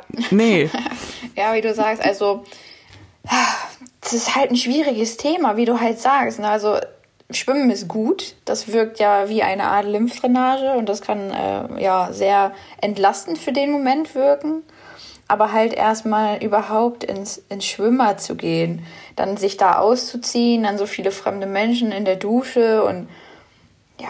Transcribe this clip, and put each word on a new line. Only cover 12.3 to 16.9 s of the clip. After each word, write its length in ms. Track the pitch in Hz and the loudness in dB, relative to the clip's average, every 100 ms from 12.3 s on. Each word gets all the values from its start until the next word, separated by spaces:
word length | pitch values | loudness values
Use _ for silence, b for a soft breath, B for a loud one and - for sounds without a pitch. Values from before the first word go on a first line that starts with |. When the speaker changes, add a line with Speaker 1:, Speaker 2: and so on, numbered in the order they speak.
| 202 196 190 B B | 4 2 -2 B B
Speaker 2:
entlastend 560 | 208 202 196 - - 320 | -4 2 2 2 -4 -6
für 160 | - | -2
den 180 | 269 285 | 0 0
Moment 440 | 294 262 269 320 | 0 2 0 0
wirken. 480 | 262 277 285 302 320 - B B B B B B | 0 2 2 0 -6 -8 B B B B B B
Aber 240 | 208 214 | 0 2
halt 220 | 220 226 | 2 2
erstmal 680 | - 220 220 220 214 214 208 | 2 0 0 0 0 0 -2
überhaupt 600 | 214 202 208 214 240 | 0 0 0 2 0